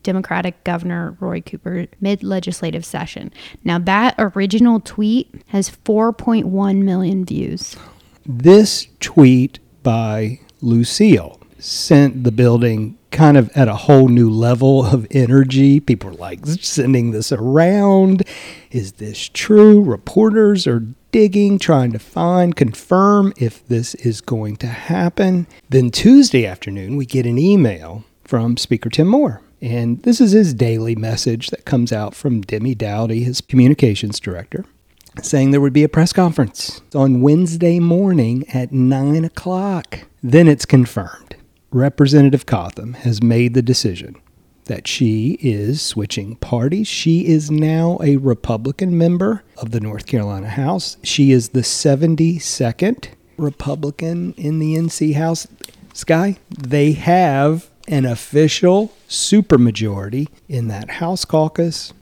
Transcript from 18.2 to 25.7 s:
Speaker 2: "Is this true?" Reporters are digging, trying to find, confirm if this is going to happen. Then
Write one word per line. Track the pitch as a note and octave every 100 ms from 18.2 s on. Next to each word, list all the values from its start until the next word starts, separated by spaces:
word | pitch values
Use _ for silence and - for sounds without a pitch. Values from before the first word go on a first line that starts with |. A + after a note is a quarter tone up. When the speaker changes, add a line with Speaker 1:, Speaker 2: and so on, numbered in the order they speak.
| - - - - _
Speaker 2:
"Is | B2 G2
this | - G#2+ G#2 -
true?" | - - G#3+ G#3+ G#3
Reporters | F#3 G#2 - - A3 G#3+ G#3 G3 D3+
are | A#2+ A2+ - _
digging, | A3+ G#3 G3+ G3+ G3
trying | - D3 B2
to | A2
find, | - E3+ E3+ F3+ F3 E3
confirm | A#2+ - - F3+ G3 G3+ G3 -
if | A#2 - -
this | A#2 B2 -
is | A#2+ G#2+
going | - A2+ G#2+ G#2
to | A#2+
happen. | A#2 - F3 F3 - F#3+ F3+ E3+ -
Then | -